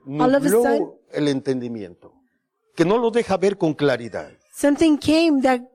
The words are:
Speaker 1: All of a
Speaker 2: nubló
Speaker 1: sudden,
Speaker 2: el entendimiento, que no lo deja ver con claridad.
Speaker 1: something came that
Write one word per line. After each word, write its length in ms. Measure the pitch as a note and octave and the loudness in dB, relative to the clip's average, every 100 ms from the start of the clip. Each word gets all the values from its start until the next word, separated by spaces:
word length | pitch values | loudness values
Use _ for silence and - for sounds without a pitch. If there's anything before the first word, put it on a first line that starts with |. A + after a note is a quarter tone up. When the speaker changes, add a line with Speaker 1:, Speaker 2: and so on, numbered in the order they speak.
| C3+ D3 | -12 -2
Speaker 1:
All 140 | B3+ | 2
of 100 | C#4 | 2
a 60 | F#3+ | 2
Speaker 2:
nubló 120 | A3 | 2
Speaker 1:
sudden, 280 | B3+ A3+ C#3 - _ | 2 0 -4 -10 _
Speaker 2:
el 160 | D3 D3 | -4 -2
entendimiento, 880 | C3+ C#3 C3 A#2+ A#2 F#2 F2+ - _ _ _ _ _ _ - | -2 -2 -4 -6 -10 -12 -18 -20 _ _ _ _ _ _ -2
que 80 | E3 | 0
no 120 | A#3 | 2
lo 140 | A#3 | 0
deja 260 | A#3 A3 F#3+ | -2 -2 0
ver 200 | G3 G3 | 0 0
con 160 | E3 D3 | -2 0
claridad. 560 | C#3+ A#2+ A#2 F#2 D#2 - _ | 0 0 -6 -12 -12 -20 _
Speaker 1:
something 440 | - C#4+ C#4+ E4 C#4+ | -2 0 4 4 2
came 440 | D4+ D#4 E4 C#4 | 2 2 2 2
that 180 | C4 B3+ B3 | 2 -2 -4